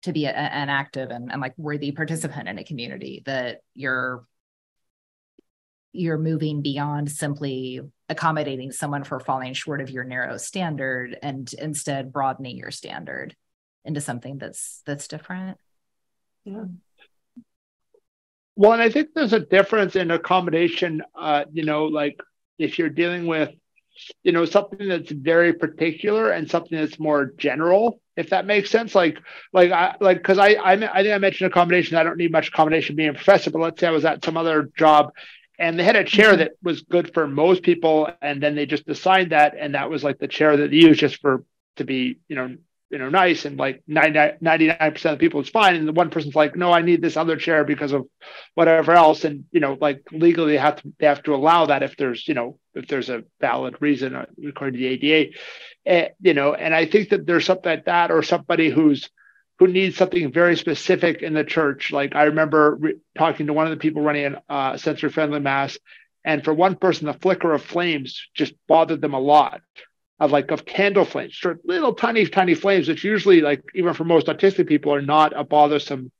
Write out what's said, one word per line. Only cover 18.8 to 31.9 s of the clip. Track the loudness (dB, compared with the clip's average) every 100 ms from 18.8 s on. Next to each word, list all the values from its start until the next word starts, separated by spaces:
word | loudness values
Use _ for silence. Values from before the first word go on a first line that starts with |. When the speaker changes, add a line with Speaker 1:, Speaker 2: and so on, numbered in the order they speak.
Speaker 3:
I | 2
think | 0 -4
there's | -2 0
a | 0
difference | 2 2 2 2 0 -2
in | -2
accommodation, | -4 0 0 0 0 -2 -2 -4 -4 -10
uh, | -12 -2 -2 -2
you | -6 -4
know, | -2 -2
like, | -2 -4 -6 -20 _ _ _
if | -8 -2
you're | -4
dealing | -2 -2 -2 -4
with, | -2 -2 -6 _ _ _ _ -20 -6
you | -2
know, | 0 2
something | 0 -2 -8 -6
that's | -6 -6
very | -8 0 4 4
particular | 2 -4 -4 -4 -4 -2 0 0
and | -2 -2
something | -4 -4 -6
that's | -6 -6
more | -2 0 -2 -4
general, | -4 -2 2 2 2 -4 _ -10
if | -4
that | -2 0
makes | -2 0
sense. | -2 0 2
Like, | 2 -2 -14 -20 -4
like, | 4 4
I, | 4 0 2
like, | 2 2
'cause | 2 4
I, | 6
I, | 6 4
I | 2 2 0
think | 0
I | 2
mentioned | 0 0 0
accommodation. | 2 2 2 2